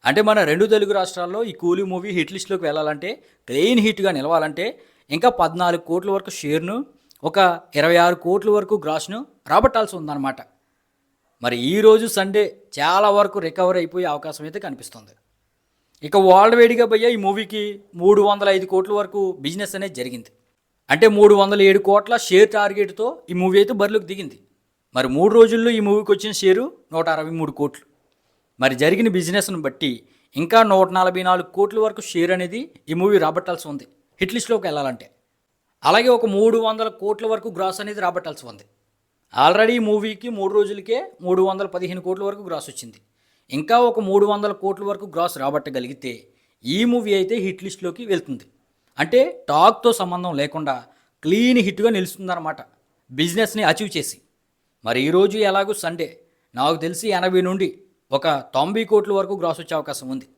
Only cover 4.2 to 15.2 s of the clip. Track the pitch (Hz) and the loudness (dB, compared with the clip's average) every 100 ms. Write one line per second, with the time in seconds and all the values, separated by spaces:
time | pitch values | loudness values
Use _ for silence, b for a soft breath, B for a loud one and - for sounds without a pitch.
4.2 | 139 165 156 147 202 - b b b 151 | 0 0 0 -4 -8 -8 b b b 0
5.2 | 247 240 165 170 175 170 170 170 196 196 | 0 2 -2 0 -2 -2 -4 -6 -2 -4
6.2 | 190 - 147 156 175 226 285 _ _ _ | -6 -12 -4 -4 -4 -8 -10 _ _ _
7.2 | 156 196 185 170 - 147 156 170 175 175 | -4 2 2 2 -6 0 2 4 4 0
8.2 | 170 196 208 208 196 214 151 156 165 208 | -2 -2 2 0 0 -4 -2 -6 -8 -12
9.2 | 285 _ - 170 254 233 208 185 151 147 | -14 _ 0 4 4 4 -4 -6 -10 -6
10.2 | 135 131 - _ _ _ _ _ _ _ | -6 -8 -14 _ _ _ _ _ _ _
11.2 | _ _ 120 120 127 190 214 220 226 214 | _ _ -6 -4 -2 4 6 6 2 -2
12.2 | 190 202 202 - _ - 147 185 208 202 | -2 0 -2 -4 _ -4 0 2 4 4
13.2 | 202 202 165 170 180 185 165 180 180 147 | 2 -2 -8 -2 0 0 -4 -4 -4 -6
14.2 | 156 160 151 190 190 135 - 117 104 _ | -8 -14 -14 -14 -14 -14 -18 -20 _ _